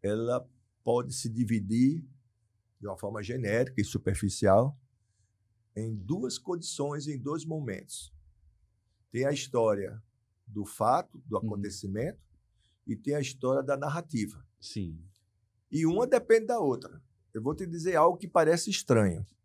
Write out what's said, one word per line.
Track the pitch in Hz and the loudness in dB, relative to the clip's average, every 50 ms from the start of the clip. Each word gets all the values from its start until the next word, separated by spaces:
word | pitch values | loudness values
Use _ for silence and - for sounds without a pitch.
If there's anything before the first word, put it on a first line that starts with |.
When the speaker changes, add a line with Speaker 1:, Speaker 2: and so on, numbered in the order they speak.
Speaker 1:
ela | - 101 104 110 117 117 123 127 - - _ _ _ _ _ _ | -2 -2 -2 0 0 0 -2 -2 -4 -8 _ _ _ _ _ _
pode | _ 117 117 123 123 131 127 | _ 0 0 0 0 -4 -8
se | - - 120 | -6 -6 -6
dividir | 110 113 123 110 117 110 98 95 110 117 127 135 156 165 - - - _ _ _ _ _ _ _ _ _ _ _ _ _ | -2 -2 0 0 0 -2 0 0 2 4 4 4 4 0 -8 -12 -20 _ _ _ _ _ _ _ _ _ _ _ _ _
de | 101 | -10
uma | 101 95 | -10 -8
forma | - - 101 110 107 | -6 -8 -8 -6 -6
genérica | 101 98 120 131 120 101 104 117 131 131 131 113 | -6 -6 -6 -4 0 0 2 2 2 0 0 -2
e | 104 | -2
superficial | - - 101 - - 98 - - 101 - - - 98 95 104 123 139 143 - _ _ _ _ _ _ _ _ _ _ _ _ _ _ _ _ _ _ _ | 0 -2 -2 0 0 -2 0 0 -2 0 4 6 8 8 8 6 4 0 -6 _ _ _ _ _ _ _ _ _ _ _ _ _ _ _ _ _ _ _
em | 104 110 113 113 | -8 -6 -6 -6
duas | 104 92 95 156 196 247 247 - - | -8 -4 -4 -4 -2 -2 -6 -6 -8
condições, | _ - 175 175 175 - - - 139 143 147 151 139 151 | _ -6 -6 -6 -6 -10 -6 -4 -4 -4 -4 -6 -6 -6
em | 147 131 | -8 -6
dois | 113 139 151 160 151 | -4 -4 -6 -4 -6
momentos. | 160 160 156 143 113 95 - - - - - - - - - _ _ _ _ _ _ _ _ _ _ _ _ _ _ _ _ _ _ | -6 -6 -6 -6 -6 -8 -8 -10 -14 -16 -16 -16 -18 -20 -20 _ _ _ _ _ _ _ _ _ _ _ _ _ _ _ _ _ _
Tem | - 117 131 | -4 -2 0
a | 139 | 0
história | 147 139 - - - 120 113 110 104 98 98 - 110 110 - _ _ _ _ _ _ _ _ | -2 -2 -6 -2 0 2 4 4 4 2 -2 -8 -10 -14 -18 _ _ _ _ _ _ _ _
do | - 107 104 101 | -12 -8 -8 -8
fato, | - - - 110 113 131 165 - _ _ - 131 | -8 -4 0 2 2 2 2 0 _ _ -20 -10
do | - 107 95 | -4 -4 -2
Speaker 2:
Uhum. | 110 | -2
Speaker 1:
acontecimento, | 110 104 101 101 104 95 - - 98 95 104 123 170 220 - _ _ _ _ _ _ _ _ _ _ _ _ _ | -2 -4 -4 -6 -8 -8 -8 -8 -6 -4 -4 -4 -6 -6 -10 _ _ _ _ _ _ _ _ _ _ _ _ _
e | - 113 | -8 -8
tem | 104 - 139 143 | -6 -4 -2 -2
a | 147 | -2
história | 139 127 - - - 127 135 139 | -2 -4 -6 -4 -2 0 0 0
da | 135 135 139 | 0 0 -2
narrativa. | 139 139 147 143 196 - - - 117 104 101 - - - _ _ _ | -2 -2 -4 -4 -4 -6 -4 -4 -4 -4 -4 -6 -16 -20 _ _ _
Speaker 2:
Sim. | - - - 110 95 85 80 82 85 95 _ _ _ _ _ _ _ _ _ _ _ _ | -20 -12 -8 -8 -8 -8 -8 -12 -16 -20 _ _ _ _ _ _ _ _ _ _ _ _
Speaker 1:
E | - 151 160 | -2 0 2
uma | 160 175 202 247 | 2 4 2 4
depende | - 269 - 160 - 220 226 220 | 4 4 2 6 6 4 4 6
da | 214 247 233 | 2 -2 2
outra. | 180 139 127 - - - - - _ _ _ _ _ _ | 2 2 2 0 -4 -14 -20 -20 _ _ _ _ _ _
Eu | _ 113 | _ -6
vou | 110 135 156 | -4 -4 -4
te | - 190 | -4 -6
dizer | 175 165 170 160 185 180 | -8 -6 -4 -2 0 4
algo | 156 156 175 185 175 | 6 6 6 4 2
que | - 170 | -8 0
parece | _ 180 160 151 170 165 - - | _ 4 6 6 4 2 2 -2
estranho. | 190 - - - 127 113 104 95 85 90 98 - _ _ | -4 -4 2 4 4 6 6 4 2 -2 -8 -12 _ _